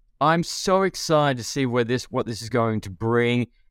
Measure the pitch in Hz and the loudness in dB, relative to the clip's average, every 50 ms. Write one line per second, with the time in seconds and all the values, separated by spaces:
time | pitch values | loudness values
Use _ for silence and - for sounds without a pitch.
0 | _ _ _ - 139 156 165 175 165 - - - - 190 185 190 190 185 - - | _ _ _ 0 2 2 2 2 0 -4 -6 -6 -2 0 2 2 2 0 -2 -4
1 | - - 160 151 147 143 131 120 113 - - 143 135 123 117 123 117 110 127 120 | -2 2 2 4 4 2 0 -2 -4 -6 -4 -2 -2 0 2 0 0 0 0 -4
2 | - - - - - 170 202 - 113 107 - 120 113 113 110 107 - 101 95 - | -4 -4 -4 -4 -4 -4 -6 -8 -6 -2 0 0 0 2 0 -2 -4 -8 -8 -4
3 | 113 113 117 120 120 120 120 123 117 - _ _ _ _ | -2 2 2 4 4 4 2 0 0 -4 _ _ _ _